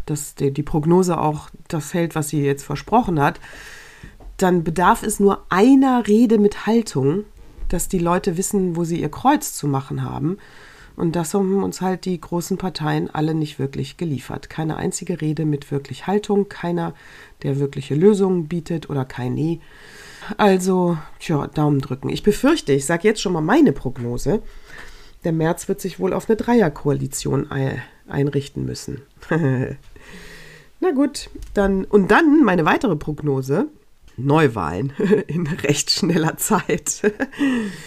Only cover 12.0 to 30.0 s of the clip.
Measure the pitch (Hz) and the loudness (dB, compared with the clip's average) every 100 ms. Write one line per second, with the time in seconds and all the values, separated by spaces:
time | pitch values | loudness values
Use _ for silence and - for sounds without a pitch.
12 | 185 175 - 175 - 185 185 - 151 156 | -4 -6 -4 -6 -4 -4 -4 -6 -2 -2
13 | 175 - 156 160 151 - 135 139 135 - | -2 -2 -2 -2 -4 -4 -6 -6 -8 -8
14 | 170 127 - - - - 156 - - - | -6 -6 -6 -12 -10 -6 -6 -4 -6 -6
15 | 175 170 156 156 156 147 - 139 - - | -8 -6 -4 -2 -2 -4 -4 -8 -8 -10
16 | - 208 208 202 196 - 175 175 165 - | -2 -2 0 0 -2 -4 -4 -4 -4 -8
17 | - - - - 143 139 139 143 139 139 | -18 -20 -20 -10 -4 -2 -2 -4 -4 4
18 | 196 202 196 180 151 175 156 170 - 139 | 6 6 4 0 -2 -6 -4 -6 -4 -4
19 | 131 - 123 123 156 170 - - - - | -4 -6 -4 -2 -2 -4 -8 -20 -20 -20
20 | - - - - 208 190 185 185 175 165 | -20 -18 -12 2 4 4 2 2 2 0
21 | - - - 143 143 - 151 139 139 127 | -6 -12 -4 -2 -2 0 2 2 -2 -6
22 | 131 - 208 202 269 311 - 139 139 170 | -6 0 0 2 2 2 2 0 0 0
23 | 214 214 196 170 156 277 262 - 127 123 | 0 0 -2 -2 2 6 6 4 -4 -6
24 | 120 120 135 214 - - - - - - | -6 -4 -2 -2 -4 -16 -18 -18 -18 -20
25 | - - 165 160 160 170 - 190 185 - | -20 -8 -4 0 0 -2 -4 -6 -6 -6
26 | 180 196 - 214 - 240 170 151 143 139 | -4 -2 -2 -2 2 4 4 0 -2 -2
27 | 135 - 143 135 - 139 135 131 - - | -4 -6 -2 -2 -2 -4 -4 -4 -10 -18
28 | - - 139 143 139 - 65 - - 131 | -8 -2 -2 -2 -4 -6 -8 -8 -10 -14
29 | - _ - 156 143 127 131 135 - - | -14 _ -4 0 2 0 -2 -6 -16 -20